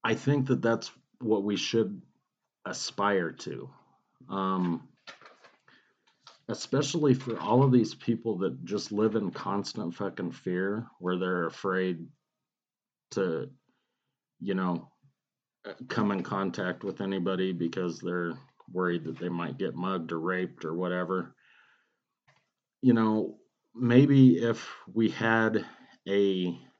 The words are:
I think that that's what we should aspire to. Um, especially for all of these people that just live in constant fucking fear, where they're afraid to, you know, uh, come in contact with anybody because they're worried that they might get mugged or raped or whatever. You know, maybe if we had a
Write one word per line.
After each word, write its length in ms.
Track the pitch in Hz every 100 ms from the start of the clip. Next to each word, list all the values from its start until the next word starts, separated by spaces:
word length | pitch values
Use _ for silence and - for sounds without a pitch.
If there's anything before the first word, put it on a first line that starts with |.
| 113
I 80 |
think 320 | 110 - 143 131
that 160 | 127
that's 300 | 117 113 - - _ _
what 240 | 110 107
we 140 | 101 98
should 440 | - 117 98 104 - _ _ _ _ _
aspire 680 | 92 90 - - 101 98 82
to. 360 | - - 67 87 - _ _ _ _ -
Um, 580 | 98 95 95 90 82 - _ - - - - - _ _ _ _ _ _ _ - - -
especially 640 | - - 135 139 170 151
for 240 | 131 123 104
all 240 | 82 123
of 80 | 139
these 200 | 127 110
people 460 | - - 113 117 92
that 260 | 92 -
just 280 | 82 101 -
live 240 | 104 110 107
in 160 | 98
constant 640 | - 98 101 98 - 87 85
fucking 340 | 98 - 90
fear, 560 | 82 - 90 98 107 113 _
where 160 | 90 90
they're 280 | 92 90 82
afraid 600 | - 98 92 92 85 82 _ _ _ _ _ _ _ _ _ _
to, 400 | - 92 80 65 - _ _ _ _ _ _ _ _
you 160 | 90
know, 380 | 95 92 87 - _ _ _ _ _ _ _ -
uh, 40 | - 127
come 240 | - 104
in 100 | 98
contact 640 | 90 101 98 87 92 90
with 160 | 101 -
anybody 520 | 98 98 87 92 92
because 460 | 87 85 87 90 80
they're 400 | 87 90 85 80 - _ -
worried 300 | 90 90 87 80
that 120 | 80
they 100 | 87
might 300 | 87 82 67
get 160 | 92
mugged 380 | 69 92 92 80
or 80 | 82
raped 440 | 85 90 90 -
or 80 | 80
whatever. 640 | 85 90 90 87 92 85 _ _ _ _ _ _ _ _ _ _ _ _ _ _ _
You 120 | 127
know, 460 | 113 110 110 - - _ _ _
maybe 640 | 113 120 123 147 139 131 117
if 360 | 117 117 - - -
we 220 | 110 110
had 580 | - 113 113 110 107 - - - _ -
a 500 | 101 139 - 90 87 -